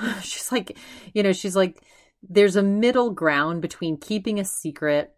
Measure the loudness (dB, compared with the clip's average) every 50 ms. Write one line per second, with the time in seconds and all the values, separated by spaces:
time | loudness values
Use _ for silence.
0 | -4 -6 -8 -8 -10 -12 -10 -10 -8 -4 -4 -4 -4 -6 -12 -18 -20 -20 -20 -20
1 | -18 -6 -2 0 2 2 0 0 -2 -2 0 0 0 0 -2 _ _ _ _ _
2 | _ _ _ _ -14 2 4 6 6 6 6 2 2 2 2 2 2 2 4 2
3 | 2 0 -2 -2 0 2 2 2 2 0 -2 -4 -6 -6 -6 -6 -4 -4 -4 -4
4 | -4 -6 -6 -4 -4 -4 -4 -4 -4 -6 -8 -8 -8 -10 -8 -4 0 0 2 0
5 | 0 -4 _